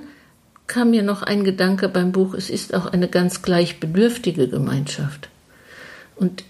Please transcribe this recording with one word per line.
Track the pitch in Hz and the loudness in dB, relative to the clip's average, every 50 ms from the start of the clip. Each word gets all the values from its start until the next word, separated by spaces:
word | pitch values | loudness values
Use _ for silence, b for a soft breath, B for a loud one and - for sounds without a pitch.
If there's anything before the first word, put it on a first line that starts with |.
| B B B B B B B B _ _ _ _ - | B B B B B B B B _ _ _ _ -12
kam | - - 240 240 233 | -6 -2 2 2 4
mir | 233 220 202 | 4 4 2
noch | 202 202 196 | 0 -2 -2
ein | - - 208 202 196 | -2 -2 0 2 2
Gedanke | 190 190 185 180 190 196 190 196 | 0 2 2 2 2 2 2 0
beim | 185 - 185 180 185 | 0 0 2 0 2
Buch, | 185 190 190 190 185 | 2 2 0 0 -2
es | 190 190 - | -6 -6 -6
ist | - - - - - | -6 -6 -6 -4 -4
auch | 180 175 | -4 -2
eine | - - 180 180 | 0 0 0 0
ganz | 175 - 180 180 175 - - - | 2 2 2 2 2 -2 -2 -2
gleich | 185 175 175 175 156 - - | 0 2 2 2 0 -2 -6
bedürftige | 160 160 170 196 226 240 233 - - 180 160 151 127 | -6 0 2 4 4 4 2 0 -4 -2 0 0 0
Gemeinschaft. | 127 139 143 143 - 131 139 143 - - - 143 139 - - - - _ _ _ B B B B B B B B B B B B B B | 0 0 -2 -2 0 -2 -2 -2 -4 -6 -6 -6 -6 -6 -8 -18 -20 _ _ _ B B B B B B B B B B B B B B
Und | - 190 180 180 - - | -2 -2 -2 -2 -6 -18